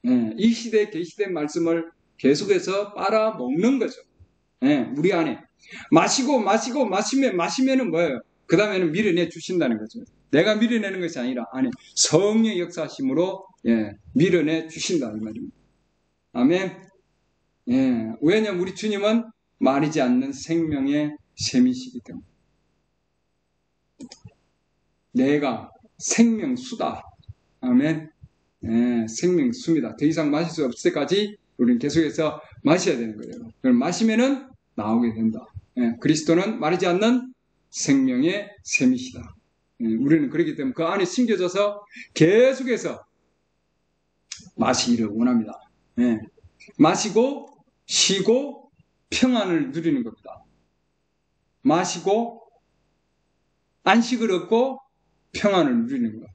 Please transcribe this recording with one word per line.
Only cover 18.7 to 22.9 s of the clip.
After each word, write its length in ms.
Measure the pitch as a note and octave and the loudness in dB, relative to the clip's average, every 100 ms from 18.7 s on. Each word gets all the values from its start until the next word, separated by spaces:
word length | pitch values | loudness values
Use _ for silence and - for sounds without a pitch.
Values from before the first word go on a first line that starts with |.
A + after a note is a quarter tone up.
| - | -4
주님은 480 | G#3+ G3+ G#3 A3+ A#3 _ _ _ | -4 0 2 0 -2 _ _ _
마르지 440 | C3 C#3 D3+ D#3 | 2 2 0 0
않는 320 | B2+ B2 C3+ | 2 2 0
생명의 840 | C3+ - E3 D#3+ C#3+ C3+ D3 D3+ D3+ _ - | -8 -4 -2 -2 -2 0 0 -2 -8 _ -10
샘이시기 680 | - C3 B2+ B2+ B2+ A#2+ - | -2 2 2 0 -10 -16 -16
때문에. 180 | - - _ _ _ _ _ _ | -18 -20 _ _ _ _ _ _